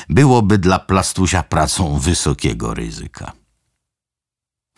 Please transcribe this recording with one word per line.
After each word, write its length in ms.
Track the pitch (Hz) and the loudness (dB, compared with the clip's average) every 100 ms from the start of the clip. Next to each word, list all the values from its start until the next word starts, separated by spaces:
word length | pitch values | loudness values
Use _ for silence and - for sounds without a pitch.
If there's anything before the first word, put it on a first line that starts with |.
| - | -2
byłoby 480 | 90 143 123 101 104 | 2 4 4 4 2
dla 220 | 90 95 | 2 0
Plastusia 640 | - 95 92 - 92 90 | 0 0 0 -2 0 0
pracą 560 | - 80 76 - 87 73 | -2 -2 -2 -2 -2 -2
wysokiego 760 | 69 - - 69 71 57 55 | 0 0 -2 -2 -4 -4 -6
ryzyka. 580 | 55 57 80 82 - - - _ _ _ _ _ _ _ _ _ _ _ _ _ | -8 -10 -12 -16 -16 -16 -18 _ _ _ _ _ _ _ _ _ _ _ _ _